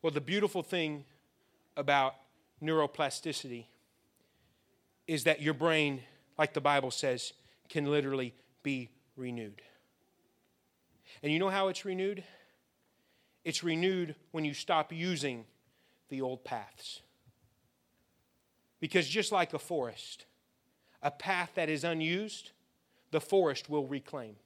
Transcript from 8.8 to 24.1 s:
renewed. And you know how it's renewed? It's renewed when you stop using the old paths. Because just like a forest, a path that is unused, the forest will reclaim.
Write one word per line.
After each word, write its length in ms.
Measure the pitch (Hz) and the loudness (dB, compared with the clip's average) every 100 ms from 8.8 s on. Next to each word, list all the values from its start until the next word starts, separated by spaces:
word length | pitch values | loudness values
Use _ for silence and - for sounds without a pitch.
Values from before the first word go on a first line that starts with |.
| 120 _ _ - | -6 _ _ -10
renewed. 460 | 127 120 110 101 - _ _ _ _ _ _ _ _ _ _ _ _ _ - - | -6 -6 -8 -14 -20 _ _ _ _ _ _ _ _ _ _ _ _ _ -20 -6
And 100 | 147 | 0
you 60 | 156 | 2
know 100 | 190 | 2
how 200 | 196 196 | 2 0
it's 160 | 185 | 0
renewed? 380 | 202 185 190 202 - - _ _ _ _ _ _ _ _ _ _ | -6 -2 -2 -4 -12 -20 _ _ _ _ _ _ _ _ _ _
It's 180 | 165 - | -6 -2
renewed 520 | 170 160 185 185 170 151 _ | 0 2 2 2 -2 -6 _
when 120 | 165 | -4
you 100 | 151 | -4
stop 380 | 143 - 165 151 | -4 0 0 2
using 520 | 165 180 170 139 120 110 _ _ _ _ _ _ | -4 -2 0 -2 -4 -10 _ _ _ _ _ _
the 120 | 135 | -6
old 240 | 131 127 | -4 -6
paths. 560 | - 120 98 - - - _ _ _ _ _ _ _ _ _ _ _ _ _ _ _ _ _ _ | -8 -8 -8 -16 -14 -14 _ _ _ _ _ _ _ _ _ _ _ _ _ _ _ _ _ _
Because 280 | 160 185 147 | 2 2 4
just 240 | 185 202 | 0 2
like 220 | 202 175 | 2 2
a 40 | 151 | -2
forest, 680 | - 165 120 - - - - _ _ _ _ _ _ _ | -4 -4 -4 -6 -16 -16 -20 _ _ _ _ _ _ _
a 80 | 180 | -4
path 420 | - - 180 175 | -4 -2 0 0
that 140 | - 160 | -2 0
is 160 | 156 | 0
unused, 680 | 165 165 160 180 214 - - _ _ _ _ _ _ | 0 0 0 0 -2 -10 -16 _ _ _ _ _ _
the 100 | 160 | -2
forest 500 | - 196 170 135 - | 4 4 4 2 -2
will 160 | 147 131 | -2 -2
reclaim. 500 | 139 - | -6 -6